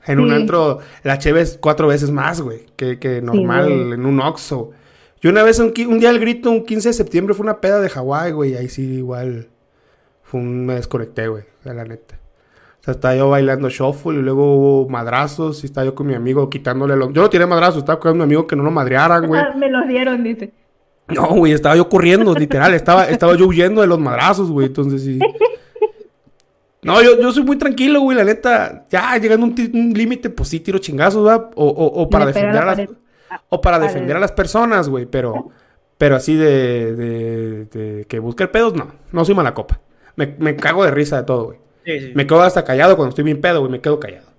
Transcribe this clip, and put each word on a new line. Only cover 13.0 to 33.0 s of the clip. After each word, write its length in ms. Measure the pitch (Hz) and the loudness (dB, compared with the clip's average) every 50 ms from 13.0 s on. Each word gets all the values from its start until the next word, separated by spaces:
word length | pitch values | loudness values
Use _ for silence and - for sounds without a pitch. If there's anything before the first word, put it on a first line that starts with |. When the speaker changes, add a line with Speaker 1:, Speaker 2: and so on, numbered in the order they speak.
| 139 131 127 | -2 0 0
Speaker 1:
yo 120 | 131 135 139 | 2 2 2
bailando 400 | 139 139 139 135 135 135 143 127 | 2 2 2 0 0 -2 -4 -6
shuffle 500 | - - 131 135 143 143 - 165 156 143 | -4 -2 -4 -4 -4 -4 -6 -6 -4 -2
y 20 | |
luego 340 | 131 131 135 139 143 143 139 | -2 -2 0 0 2 2 4
hubo 320 | 139 139 139 139 135 131 131 | 4 4 4 4 2 0 -2
madrazos 760 | 127 120 117 117 120 131 147 143 143 - 160 156 147 147 143 | -4 -8 -6 -4 -2 -2 -2 -4 -4 -6 -6 -6 -6 -8 -12
y 20 | |
estaba 180 | 135 139 139 131 | -10 -6 -4 -4
yo 100 | 131 135 | -4 -4
con 120 | - 143 | -4 -6
mi 60 | 143 135 | -4 -4
amigo 360 | 117 117 123 131 143 139 139 | -4 -2 -2 0 0 0 -2
quitándole 460 | 139 139 139 127 127 131 139 139 139 | -4 -6 -6 -4 -4 -2 -2 0 0
los... 160 | 135 131 127 | 0 -2 0
Yo 120 | 139 156 190 | 2 2 2
no 60 | 208 | 4
tiré 160 | 190 175 175 | 4 2 2
madrazos, 340 | 180 175 170 175 180 160 156 | 2 2 2 2 2 0 0
estaba 200 | 139 - 160 160 | -2 -2 -4 0
con 160 | - 165 160 | 0 0 2
mi 80 | 175 160 | 2 2
amigo 240 | 143 147 156 160 | 2 2 2 0
que 80 | 160 170 | -2 -2
no 80 | 143 139 | -2 -2
lo 80 | 156 | 0
madrearan, 560 | 170 156 135 123 131 135 147 165 170 170 165 | 0 -2 -2 0 2 2 4 4 2 2 2
güey. 140 | 160 160 160 | 0 0 0
Speaker 2:
Ah, 120 | - - 269 | 0 -2 -2
me 120 | 269 277 269 | -2 -2 0
los 160 | 262 254 247 262 | 0 0 -2 -2
dieron, 340 | 254 247 254 262 254 240 240 | -2 -2 -2 -2 -2 -2 -4
dice. 300 | 226 226 226 226 226 _ _ _ _ _ _ _ _ _ _ _ - | -4 -6 -8 -10 -16 _ _ _ _ _ _ _ _ _ _ _ -8
Speaker 1:
No, 180 | 160 - - 160 | -4 -2 0 2
güey, 200 | 175 214 170 156 | 2 4 4 4
estaba 240 | 151 151 147 143 156 | 2 2 2 2 4
yo 140 | 170 175 - | 4 4 4
corriendo, 440 | - 180 170 170 180 196 226 202 165 | 2 2 4 4 4 4 4 4 2
literal, 400 | 147 151 147 - 139 143 180 185 | 2 0 0 0 2 2 4 2
estaba, 360 | 160 - - 175 185 185 147 | 2 2 4 4 4 4 2
estaba 260 | 165 160 175 170 175 | 0 2 4 4 6
yo 120 | 170 185 | 6 4
huyendo 340 | 185 175 170 175 185 214 220 | 4 4 2 2 2 4 2
de 60 | 208 | 2
los 120 | 185 175 160 | 2 2 0
madrazos, 500 | 151 131 123 120 139 180 202 185 196 170 | 0 -2 -2 0 2 2 2 0 -2 -2
güey, 180 | 156 143 135 | 0 0 0
entonces 360 | 131 135 - 139 139 139 135 135 | 0 0 -2 -2 -2 -2 -4 -4
sí. 160 | 135 131 131 - - - - 427 494 508 - _ _ _ - 415 - - - - - _ _ _ _ _ _ _ _ _ _ _ _ _ _ - | -4 -2 -2 -2 -2 0 0 -2 -2 -2 -6 _ _ _ -4 -4 -4 -4 -14 -20 -20 _ _ _ _ _ _ _ _ _ _ _ _ _ _ -4
No, 180 | 151 180 220 | 2 4 6
yo, 180 | 233 240 240 240 | 8 8 6 6
yo 120 | 240 247 226 | 4 2 2
soy 100 | 285 269 | 2 0
muy 140 | 269 277 | 0 0
tranquilo, 420 | 269 - 285 240 220 254 277 294 285 | 0 0 -2 0 0 2 2 4 4
güey, 140 | 269 262 262 | 2 2 2
la 80 | 240 196 | 2 2
neta, 640 | 202 220 220 - 247 240 214 - - - - - _ | 2 0 0 0 0 2 2 0 -2 -8 -14 -10 _
ya 280 | - 185 202 247 254 | -4 -2 -2 0 -2
llegando 280 | 233 208 220 220 226 240 | 0 2 2 2 2 2
a 40 | 233 | 0
un 60 | 240 | 0
ti-, 160 | 240 233 226 - | -2 -4 -2 0
un 200 | 233 233 233 220 | 0 0 0 0
límite, 360 | 208 226 226 254 247 - 226 | 0 0 -2 -2 -4 -6 -8
pues 180 | - - - | -6 -6 -6
sí 120 | - 160 160 | -6 -6 -8
tiro 180 | - - 190 | -6 -4 -4
chingazos, 460 | 190 - - 147 139 156 196 190 220 208 | -4 -4 -4 -2 0 0 2 2 4 4
¿verdad? 240 | 214 226 226 226 - - | 4 4 2 0 -6 -2
O, 100 | - 151 | 0 0
o, 180 | 170 - - 160 147 - 180 165 | 0 2 2 0 0 0 0 0
o 60 | 156 | 2
para 160 | - 160 147 | 2 2 2
Speaker 2:
Le 80 | 139 139 | 2 0
pega 120 | - - | 0 0
Speaker 1:
defender 180 | - - - 165 | 0 0 0 0
Speaker 2:
la 60 | 190 | 0
Speaker 1:
a 40 | 190 | -2
las, 120 | 202 202 | -2 -4
Speaker 2:
pared. 120 | 202 226 _ | -8 -10 _